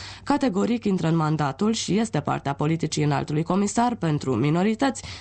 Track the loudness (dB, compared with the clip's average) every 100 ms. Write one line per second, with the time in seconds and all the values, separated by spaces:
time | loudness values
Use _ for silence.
0 | -14 -8 -2 0 2 0 0 0 0 0
1 | 2 2 2 0 -2 0 0 0 0 0
2 | 0 -2 -2 -4 -4 -2 0 0 0 0
3 | 2 0 0 -2 0 0 0 2 0 0
4 | 0 0 0 0 2 2 2 2 0 -2
5 | -10 -14